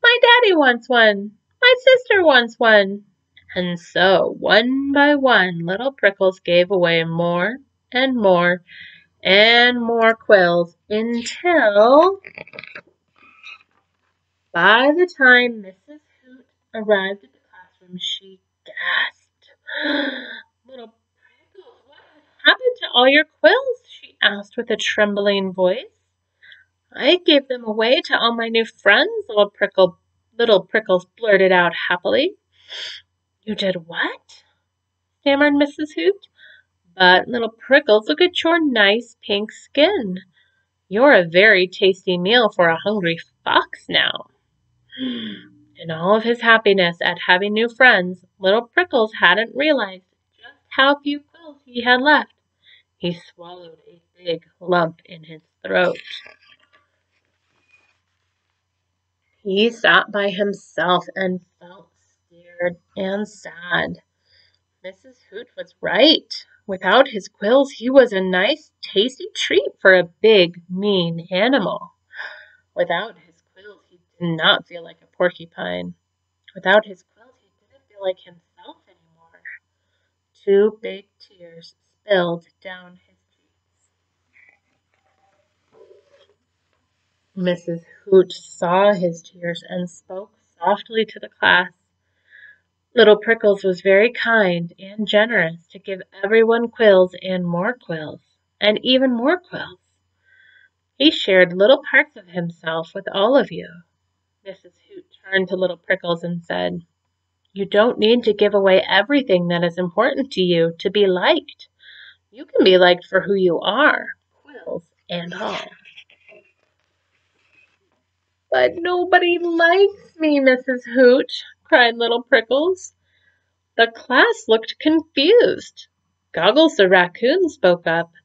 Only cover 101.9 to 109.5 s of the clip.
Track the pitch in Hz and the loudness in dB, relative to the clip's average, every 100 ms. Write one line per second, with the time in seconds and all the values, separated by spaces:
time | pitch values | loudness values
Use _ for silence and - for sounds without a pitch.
101.9 | 262 302 - 180 180 170 - 160 160 165 | -2 -2 -8 -14 -8 -8 -8 -8 -8 -8
102.9 | 196 190 196 208 277 190 170 175 175 _ | -12 -10 -2 0 0 -4 -10 -16 -20 _
103.9 | _ _ _ _ _ 196 185 _ _ _ | _ _ _ _ _ -20 -20 _ _ _
104.9 | 196 _ _ 196 190 185 185 185 170 _ | -20 _ _ -4 -4 -2 -4 -6 -6 _
105.9 | 185 180 170 175 175 170 175 - 180 170 | -6 -4 -6 -6 -10 -8 -6 -4 -6 -14
106.9 | _ _ _ _ _ _ 196 196 208 226 | _ _ _ _ _ _ -10 -2 0 0
107.9 | - 208 240 233 208 208 202 196 185 - | 0 0 2 0 0 0 2 2 2 2
108.9 | 185 220 285 262 185 175 | 0 2 -2 0 -2 0